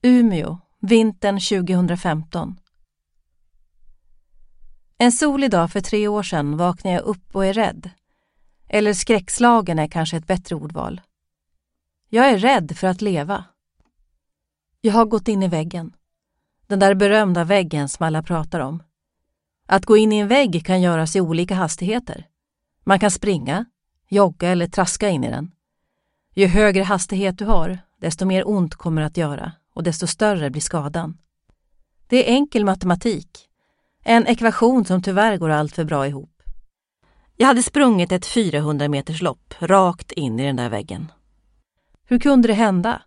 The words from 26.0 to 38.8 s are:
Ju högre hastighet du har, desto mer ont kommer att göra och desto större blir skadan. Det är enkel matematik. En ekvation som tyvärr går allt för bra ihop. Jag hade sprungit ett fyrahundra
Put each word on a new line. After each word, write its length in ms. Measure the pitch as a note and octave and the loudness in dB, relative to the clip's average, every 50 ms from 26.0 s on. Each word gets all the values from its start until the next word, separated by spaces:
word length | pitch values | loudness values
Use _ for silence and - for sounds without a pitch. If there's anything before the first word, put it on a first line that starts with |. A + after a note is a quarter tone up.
| _ _ _ _ _ _ _ | _ _ _ _ _ _ _
Ju 120 | F#3+ G3 | 0 2
högre 360 | F#3 F3 G#3 G#3+ G#3 F#3 F#3+ F#3+ | 4 4 4 4 4 2 2 0
hastighet 540 | F#3 G#3 F3+ - - G3+ F#3 G3 F#3+ F3+ | 0 -2 -2 -2 -4 -4 -2 -2 -4 -4
du 80 | - G#3 | -4 2
har, 340 | G#3+ A3 F3+ D#3+ F3 F#3 F3+ _ _ _ | 4 4 4 4 2 -2 -8 _ _ _
desto 280 | _ - E3 D#3+ - F#3 | _ -6 -6 -4 -2 -2
mer 220 | F#3+ F#3 F#3+ - | 0 0 0 0
ont 280 | - G#3+ F#3+ F3 E3 - | 0 0 0 0 -2 -4
kommer 260 | - - E3+ D#3+ D#3 | -8 -6 -4 -2 -2
att 160 | D3+ D3+ - | -2 -4 -4
göra 340 | F3+ E3 D3 C#3+ C#3 - E3 - _ _ _ _ | -4 -4 -4 -6 -8 -10 -14 -14 _ _ _ _
och 100 | - E3 | -6 -4
desto 240 | E3+ D#3+ - F3+ | -4 -4 -4 -6
större 420 | E3+ - - A3 G#3+ G3+ F3 D3+ C#3 | -8 -2 0 0 0 0 -2 -4 -6
blir 120 | C3 D3+ | -6 -6
skadan. 560 | - - - D#3+ C#3 D3 D#3 E3+ E3 D#3 E3+ _ _ _ _ _ _ _ _ _ _ _ _ _ _ _ _ _ _ | -8 -6 -6 -6 -6 -6 -8 -8 -8 -8 -14 _ _ _ _ _ _ _ _ _ _ _ _ _ _ _ _ _ _
Det 220 | _ A#3+ B3+ - - | _ 2 2 4 4
är 40 | A#3 | 2
enkel 320 | C#4 C#4+ D4 - A#3 G#3 | 2 0 0 -2 0 0
matematik. 840 | G3 F#3+ F#3+ F#3 F3+ F3 F3 - A#3 G3+ - - _ _ - _ _ _ _ _ _ _ _ _ _ _ _ _ | 0 0 0 0 -2 -2 0 0 -4 -4 -4 -10 _ _ -20 _ _ _ _ _ _ _ _ _ _ _ _ _
En 240 | - A#3 A#3 A#3 | 4 4 4 6
ekvation 580 | - A#3 - A#3 A3+ - - A3+ A#3 C4 B3+ G3 | 4 0 2 0 0 2 4 2 4 4 2 2
som 160 | F3 F3+ F#3 | 2 0 0
tyvärr 360 | F3+ G3 F#3+ G3 G#3+ A3+ G3+ | 0 0 0 2 2 2 0
går 120 | F3 E3+ D#3+ | 0 0 0
allt 260 | D#3 D3+ D3+ D3 - | 0 0 -2 -4 -4
för 80 | - D#3+ | -6 -4
bra 240 | D3+ D#3+ C#3+ C3+ | -2 -2 -2 -2
ihop. 360 | C#3 C#3+ C3+ C#3+ _ _ _ _ - - - - _ _ _ _ _ _ _ _ _ _ _ _ _ _ | -4 -6 -10 -14 _ _ _ _ -12 -12 -12 -16 _ _ _ _ _ _ _ _ _ _ _ _ _ _
Jag 100 | - A3+ | 2 4
hade 160 | C4+ C4 A#3+ B3 | 4 4 2 0
sprungit 480 | - - D4 C#4+ B3 A3 F#3 F3 E3+ | 0 2 2 4 4 4 2 0 0
ett 140 | F#3 F3+ - | -2 -4 -4
fyrahundra 600 | - - A#3+ G#3+ F3 D3 D3 D3+ D3+ D3+ C#3 | -2 -2 -2 0 0 -2 -2 -2 -2 -2 -2